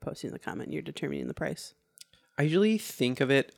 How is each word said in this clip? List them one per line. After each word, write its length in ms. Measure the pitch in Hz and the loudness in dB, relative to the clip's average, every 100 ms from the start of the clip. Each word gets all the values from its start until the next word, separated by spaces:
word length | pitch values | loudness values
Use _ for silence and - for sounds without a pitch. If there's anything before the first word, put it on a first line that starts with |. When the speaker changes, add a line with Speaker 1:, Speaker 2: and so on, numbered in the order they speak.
Speaker 1:
posting 300 | 123 120 - | -10 -6 -8
the 80 | - | -8
comment, 320 | - - - | -8 -8 -6
you're 100 | 156 | -6
determining 440 | 165 147 139 143 123 | -6 -6 -4 -4 -4
the 60 | |
price? 400 | - 156 156 - _ _ - - _ _ - | -2 -4 -4 -10 _ _ -20 -20 _ _ 0
Speaker 2:
I 40 | |
usually 340 | 151 170 214 214 | 2 4 4 2
think 420 | - - 123 127 | -2 0 0 2
of 100 | 135 | 4
it, 220 | 139 131 | 4 4